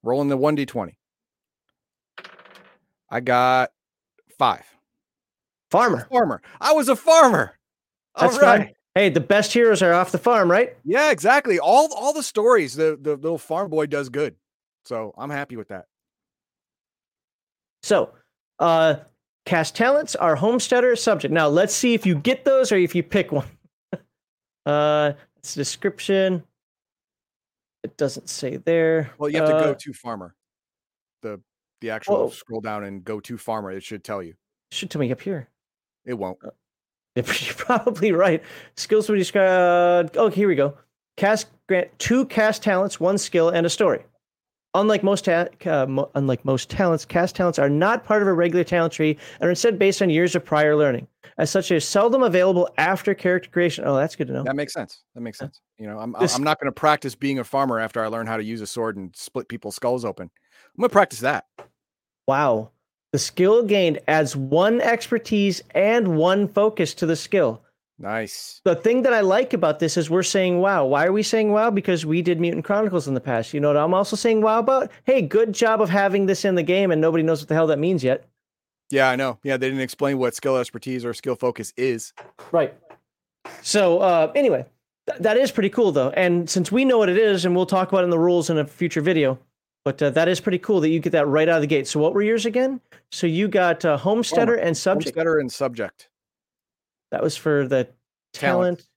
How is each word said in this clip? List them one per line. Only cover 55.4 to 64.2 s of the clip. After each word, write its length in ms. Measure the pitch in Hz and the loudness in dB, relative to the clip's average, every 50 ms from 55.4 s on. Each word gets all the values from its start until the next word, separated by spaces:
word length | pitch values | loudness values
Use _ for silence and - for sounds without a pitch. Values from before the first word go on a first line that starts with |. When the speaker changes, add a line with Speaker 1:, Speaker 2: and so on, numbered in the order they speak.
Speaker 2:
Yeah. 60 | 131 | -16
Speaker 1:
sense. 140 | 139 _ _ _ _ _ _ | -16 _ _ _ _ _ _
You 80 | 113 | -14
know, 120 | 104 104 107 | -12 -12 -12
I'm, 160 | 110 120 120 - | -12 -12 -6 -4
Speaker 2:
This 140 | 190 165 - | -4 -2 -2
Speaker 1:
I'm 80 | 127 143 | -2 -2
not 160 | 156 156 - | -2 -2 -2
gonna 100 | 147 139 - | -4 -8 -6
practice 420 | - - 151 151 147 - 139 - | 0 2 2 2 2 -2 -10 -10
being 240 | _ - 139 139 131 | _ -6 -4 -4 -4
a 60 | 117 | -6
farmer 340 | - - 135 139 131 120 113 | -4 -4 -2 -2 -2 -2 -4
after 240 | 113 110 - 117 110 | -4 -6 -4 -4 -4
I 40 | 110 | -4
learn 180 | 110 113 113 | -4 -6 -6
how 100 | 110 113 | -6 -6
to 80 | 110 107 | -6 -6
use 160 | 110 113 113 | -8 -8 -10
a 60 | 107 | -10
sword 300 | 98 - 120 113 113 107 | -10 -8 -6 -6 -6 -6
and 180 | 101 95 90 _ | -8 -12 -14 _
split 320 | - - - _ 127 113 _ | -18 -20 -12 _ -10 -10 _
people's 260 | 117 113 - 104 98 | -14 -12 -12 -12 -12
skulls 280 | - - 120 123 127 117 | -6 -4 -4 -4 -2 -4
open. 260 | 110 92 - 92 80 _ _ _ _ _ _ _ _ _ | -8 -8 -10 -14 -18 _ _ _ _ _ _ _ _ _
I'm 40 | - | -4
gonna 80 | 220 240 | -4 2
practice 300 | - 202 190 - - 107 | 4 4 4 4 0 -4
that. 260 | 113 131 147 107 - _ _ - - _ _ _ _ _ _ _ _ _ _ _ _ | -4 -2 -2 -2 -6 _ _ -20 -20 _ _ _ _ _ _ _ _ _ _ _ _
Speaker 2:
Wow. 440 | - 135 139 147 139 117 110 110 113 _ _ _ _ _ _ _ _ - | -2 0 2 2 2 0 0 -4 -10 _ _ _ _ _ _ _ _ -6
The 60 | 139 | -4
skill 440 | - - - - 180 190 214 233 233 | -4 -6 -2 0 2 4 4 2 2
gained 380 | 196 208 202 185 170 151 - - | 2 0 2 2 0 0 -2 -2
adds 300 | - 151 156 | 0 0 0